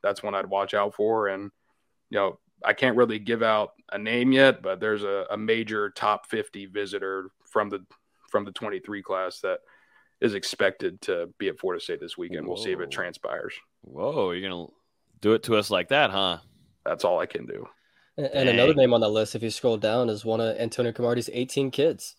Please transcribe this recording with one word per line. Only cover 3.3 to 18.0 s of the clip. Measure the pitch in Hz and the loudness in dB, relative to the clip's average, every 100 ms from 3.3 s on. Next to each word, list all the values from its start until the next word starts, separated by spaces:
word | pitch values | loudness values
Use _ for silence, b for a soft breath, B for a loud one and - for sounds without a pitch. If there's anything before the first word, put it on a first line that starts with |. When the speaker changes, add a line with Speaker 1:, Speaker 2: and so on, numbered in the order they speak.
| 117 | 0
Speaker 1:
out | 113 107 101 - - | 2 2 0 -6 -12
a | 101 | -8
name | 107 120 123 | -2 2 4
yet, | 131 135 - | 8 6 6
but | 92 90 | -2 -2
there's | 107 107 | 0 0
a, | 101 98 92 | 0 -2 -2
a | 107 | -4
major | 110 113 107 107 104 | 0 0 0 -2 -4
top | - 107 101 - | -2 0 0 -2
fifty | 110 104 101 98 | -6 -4 -10 -8
visitor | 101 101 98 95 95 95 _ _ | -6 -4 -4 -4 -6 -8 _ _
from | 110 101 | -2 0
the, | 98 92 _ _ _ _ | -4 -10 _ _ _ _
from | 107 98 | -2 -2
the | |
twenty-three | 90 107 98 98 104 | -8 -8 -8 -8 -10
class | - 95 92 - | -6 -4 -4 -4
that | 95 87 - b b b b b | -4 -4 -6 b b b b b
is | 120 101 | -2 -2
expected | - - 98 - 92 90 | -6 0 -2 0 -6 -6
to | - 87 85 - | -4 -4 -4 -4
be | 98 | -6
at | - | -4
Florida | 95 87 | -6 -6
State | - 85 | -6 -8
this | 85 - | -8 -10
weekend. | 87 85 76 | -8 -8 -6
We'll | 90 | -6
see | 110 | -4
if | 90 | -4
it | |
Speaker 2:
Whoa. | - | -6
Speaker 1:
transpires. | - 87 - - - - - - _ | -6 -8 -8 -8 -6 -8 -12 -18 _
Speaker 2:
Whoa, | - 67 113 151 92 | -18 -6 -2 0 0
you're | 87 95 | -2 -6
gonna | 87 82 _ _ _ _ _ | -8 -10 _ _ _ _ _
do | 104 | 4
it | 110 | 4
to | - 110 | 4 2
us | 101 | 4
like | 95 87 | 0 2
that, | 139 127 | 4 4
huh? | 98 95 85 - _ _ _ - | 2 0 -2 -10 _ _ _ -4
Speaker 1:
That's | 82 | 0
all | 90 87 | 2 2
I | 92 | 0
can | - 60 | -6 -10
do. | - - _ _ _ | -12 -14 _ _ _